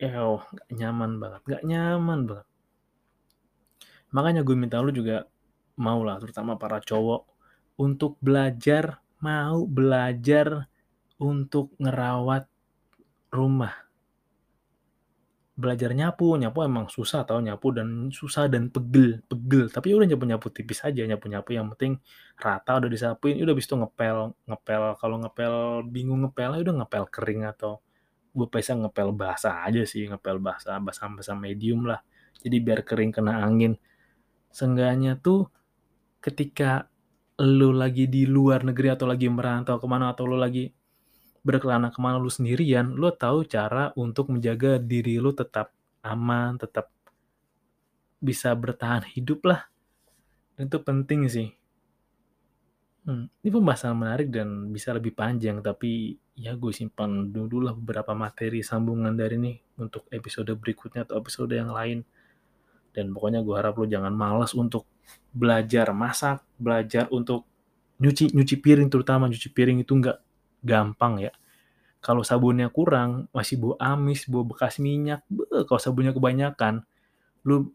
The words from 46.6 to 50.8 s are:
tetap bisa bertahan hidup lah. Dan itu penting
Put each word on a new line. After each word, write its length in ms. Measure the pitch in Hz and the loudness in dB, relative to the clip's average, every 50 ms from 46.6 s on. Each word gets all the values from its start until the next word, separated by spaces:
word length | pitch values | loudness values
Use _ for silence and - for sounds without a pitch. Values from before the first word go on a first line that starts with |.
tetap 320 | 113 - - 110 - _ _ _ _ _ _ _ _ _ _ _ _ _ _ _ _ _ _ _ _ _ _ _ _ _ _ - 143 | -8 -6 -6 -6 -6 _ _ _ _ _ _ _ _ _ _ _ _ _ _ _ _ _ _ _ _ _ _ _ _ _ _ -6 -4
bisa 320 | 135 123 - - 123 120 | -4 -2 0 0 0 0
bertahan 480 | 117 117 127 117 - 120 117 120 117 - - | 0 -2 -6 -6 -4 -2 -2 0 -2 -2 -4
hidup 320 | - 127 123 127 151 151 - | -8 -8 -2 -2 -4 0 2
lah. 240 | 180 175 - - _ _ _ _ _ _ _ _ _ _ _ _ _ _ _ _ _ _ | 2 2 2 0 _ _ _ _ _ _ _ _ _ _ _ _ _ _ _ _ _ _
Dan 160 | - 135 135 | -10 -8 -6
itu 80 | 165 | -6
penting 480 | 151 | -6